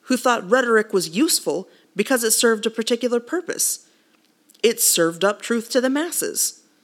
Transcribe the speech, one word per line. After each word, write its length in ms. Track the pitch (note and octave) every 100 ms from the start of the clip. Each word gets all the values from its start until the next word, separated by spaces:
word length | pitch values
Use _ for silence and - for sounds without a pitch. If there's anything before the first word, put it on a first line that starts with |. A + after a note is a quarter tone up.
who 120 | - B3+
thought 320 | B3+ A3+ F3+
rhetoric 460 | B3 A#3+ A3+ G#3+
was 200 | G3 E3+
useful 540 | E3+ E4 - F3 D3+ F#3+ _ _
because 300 | F3+ G#3 B3+
it 60 | A3+
served 340 | - A#3+ A3
a 60 | A3
particular 500 | A3 A3 A#3+ B3 A#3+
purpose. 680 | A#3 E4+ F4 - - - _ _ _ _ _ _ _ _
It 180 | A#3 G#3+
served 420 | - - E3 E3+
up 200 | F#3+ G3+
truth 260 | - A#3 A3
to 100 | C4
the 80 | B3+
masses. 680 | C#4 E4+ - - - - - _ _